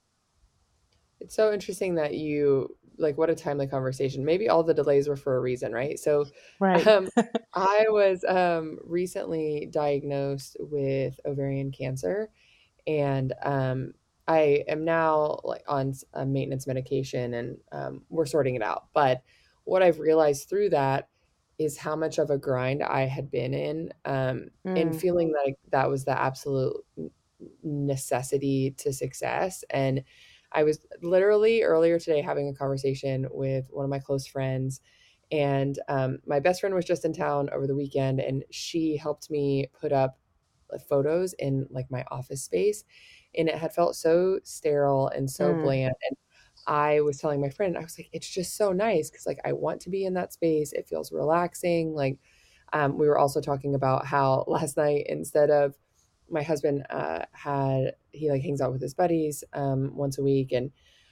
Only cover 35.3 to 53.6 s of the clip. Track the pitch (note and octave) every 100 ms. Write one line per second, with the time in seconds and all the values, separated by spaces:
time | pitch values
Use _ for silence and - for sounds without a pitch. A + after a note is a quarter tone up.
35.3 | D#3 C#3 C#3 C#3 C#3 - C#3 C3 C3 -
36.3 | C#3+ F3+ F3+ G3+ F#3 F3 E3+ E3 D#3+ D3+
37.3 | C#3+ C#3+ - C#3 C#3 C#3 C#3 C3+ C3 -
38.3 | C3+ - - - E3+ D#3+ D3 D3+ C#3+ -
39.3 | D3+ C#3+ C#3 C#3 _ D3+ C#3 C3 - _
40.3 | _ _ _ - - - C#3+ C#3+ E3 F#3
41.3 | - C#3 C3+ C3 C3 C3 B2+ - C3 C3
42.3 | C#3 - F3+ G3+ G#3 - - - - _
43.3 | - D#3+ D3+ D#3+ - - - E3 E3+ F#3
44.3 | F#3+ - - D#3 C#3+ C#3+ C3+ C3+ - C3+
45.3 | - D3 E3 D3+ C3+ C3 B2+ C4 C#4 _
46.3 | _ _ _ - D3 D3 D3+ D3 C#3 D#3
47.3 | C#3+ C#3 - G3 E3+ E3 - - E3 -
48.3 | - F3 - G#3 F#3 A3+ F3 C#3+ - -
49.3 | D3 - C#3+ D3+ - - F#3+ F#3+ F#3 F#3
50.3 | - E3 D#3 D3 - - D#3+ D#3 D#3+ D3
51.3 | E3+ F3 - F3+ E3+ D#3+ D#3 C3+ C3 _
52.3 | _ _ _ - D3+ C#3+ C#3+ D3+ D3 C#3+
53.3 | D3 C#3 C#3+